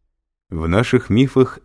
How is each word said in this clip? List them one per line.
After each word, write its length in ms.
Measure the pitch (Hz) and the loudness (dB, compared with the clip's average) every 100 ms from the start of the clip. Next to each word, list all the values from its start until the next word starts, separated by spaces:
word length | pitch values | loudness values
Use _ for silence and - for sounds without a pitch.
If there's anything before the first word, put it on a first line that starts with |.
| _ _ _ _ _ | _ _ _ _ _
В 180 | 82 82 | -8 -4
наших 420 | 95 123 127 - | -2 0 -2 0
мифах 500 | 101 135 131 127 - | 0 2 2 0 -2